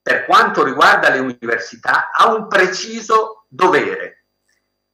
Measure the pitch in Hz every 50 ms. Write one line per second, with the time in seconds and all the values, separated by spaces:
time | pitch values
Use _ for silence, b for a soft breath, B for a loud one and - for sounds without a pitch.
0 | _ - 127 120 - - 175 208 226 214 - 175 151 135 131 139 160 190 202 -
1 | - 151 143 135 131 131 123 _ - 117 117 113 - - - 113 - - 131 156
2 | - - - 156 190 226 226 220 - - - 190 180 185 - - - 226 226 233
3 | 214 - 226 220 220 - - _ _ _ _ 131 185 185 139 143 113 95 95 92
4 | 87 85 - _ _ _ _ _ _ _ _ _ _ _ _ _ _ _